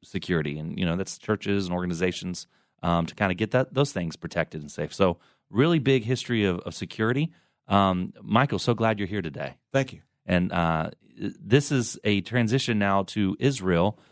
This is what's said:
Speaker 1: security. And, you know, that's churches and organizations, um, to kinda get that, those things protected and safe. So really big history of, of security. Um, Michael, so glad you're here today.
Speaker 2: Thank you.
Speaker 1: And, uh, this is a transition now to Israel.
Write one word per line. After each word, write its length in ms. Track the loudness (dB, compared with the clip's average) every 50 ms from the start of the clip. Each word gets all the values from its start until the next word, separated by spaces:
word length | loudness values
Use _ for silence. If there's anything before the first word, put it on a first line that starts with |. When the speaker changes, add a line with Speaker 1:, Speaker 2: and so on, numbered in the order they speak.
| -16
Speaker 1:
security. 540 | -10 -10 -8 -2 0 0 0 0 -2 -4
And, 220 | -6 -8 -6 -4 -2
you 60 | 0
know, 100 | 0 0
that's 220 | -2 -4 -6 -10
churches 480 | -6 -2 -2 -2 -2 0 -2 0 0 0
and 80 | -2 -4
organizations, 720 | -4 -2 -4 -2 0 0 -2 -2 -4 -6 -8 -8 -10 -12 -16 _ _ _ _ _ _
um, 260 | -2 0 0 0 0
to 80 | -2 -2
kinda 180 | -2 -2 0 0
get 180 | -2 -2 0
that, 220 | 0 0 0 0 0
those 180 | 0 0 0
things 240 | -2 -4 -6 -6 -6
protected 460 | -8 -12 -6 -4 -4 -4 -4 -6 -10
and 100 | -12 -10
safe. 220 | -8 -8 -8 -6 0
So 240 | 2 2 2 2 -2 _ _ _ _ _ -2
really 300 | 0 2 4 4 2 2
big 260 | 4 4 2 2 2
history 400 | 0 -2 -2 -2 -2 0 2 2
of, 140 | 2 0 -2
of 140 | -4 -8 -10
security. 600 | -10 -10 -8 -4 -2 0 0 2 0 -2 -2 -4 _ _ _ _ _ _
Um, 460 | 2 4 4 6 4 4 0 -2 -4 -8 -12
Michael, 380 | -4 2 2 2 4 2 0 0
so 140 | 0 0 2
glad 260 | 2 2 0 0 0
you're 80 | -4
here 160 | -4 -4 -4 -6
today. 320 | -6 -8 -8 -10 -10 -12 _ _ _ -2
Speaker 2:
Thank 180 | -2 0 -2
you. 100 | -6 -16 _ _ _ _ _
Speaker 1:
And, 280 | 0 2 2 2 2 0
uh, 380 | 0 2 2 0 0 -2 -4 -8 -14 _ _ _
this 540 | -10 -8 -8 -8 -10 0 4 4 4 4 2
is 280 | 0 0 0 -2 -6 -4 0
a 180 | 0 0 0
transition 580 | 0 0 0 0 2 2 0 0 0 0 0 2
now 240 | 2 2 2 2 0
to 320 | -2 -2 0 0 0 0 0
Israel. 600 | 0 0 0 0 0 2 4 4 2 2 0 -4 _ _